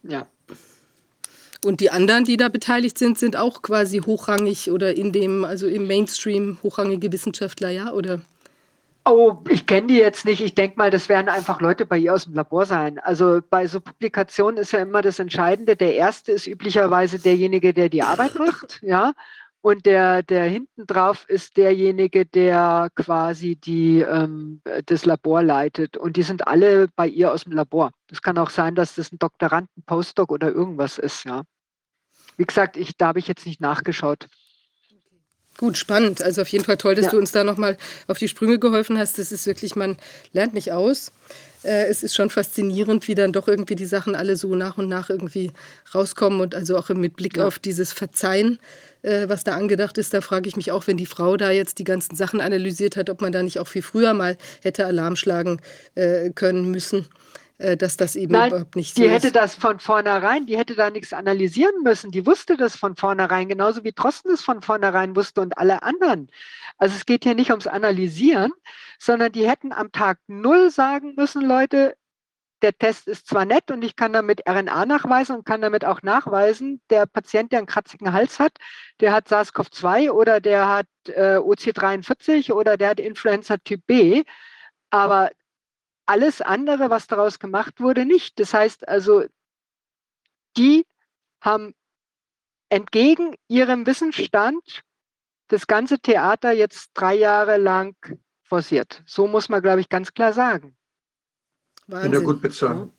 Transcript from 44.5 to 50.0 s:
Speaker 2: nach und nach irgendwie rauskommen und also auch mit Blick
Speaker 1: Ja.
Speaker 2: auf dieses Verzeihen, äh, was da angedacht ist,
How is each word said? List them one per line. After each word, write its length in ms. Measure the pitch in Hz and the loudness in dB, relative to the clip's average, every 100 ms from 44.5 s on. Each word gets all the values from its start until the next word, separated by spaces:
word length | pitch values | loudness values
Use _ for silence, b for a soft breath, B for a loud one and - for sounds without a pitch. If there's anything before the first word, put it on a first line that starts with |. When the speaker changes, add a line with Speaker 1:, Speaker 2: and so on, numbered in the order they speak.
| 185 | -4
Speaker 2:
nach 240 | 185 185 | -4 -6
und 100 | 190 | -6
nach 220 | 185 185 | -6 -6
irgendwie 400 | 190 170 196 180 B B B _ | -6 -6 -6 -8 B B B _
rauskommen 480 | 190 196 - 202 196 | -4 -4 0 0 0
und 140 | 185 175 | -2 -6
also 200 | 170 180 | -4 -4
auch 140 | - | -2
mit 260 | 185 175 - | -4 -4 -4
Blick 220 | 185 165 | -8 -2
Speaker 1:
Ja. 80 | 196 | -2
Speaker 2:
auf 140 | - | -2
dieses 340 | 196 175 180 | -8 -6 -6
Verzeihen, 680 | - 196 - 190 190 220 233 b b b b | -6 -10 -4 -2 0 0 -2 b b b b
äh, 260 | 202 202 196 | -4 -2 -2
was 140 | 208 | -4
da 120 | - 170 | -4 -4
angedacht 440 | 202 190 202 | -2 0 -2
ist, 160 | - | -4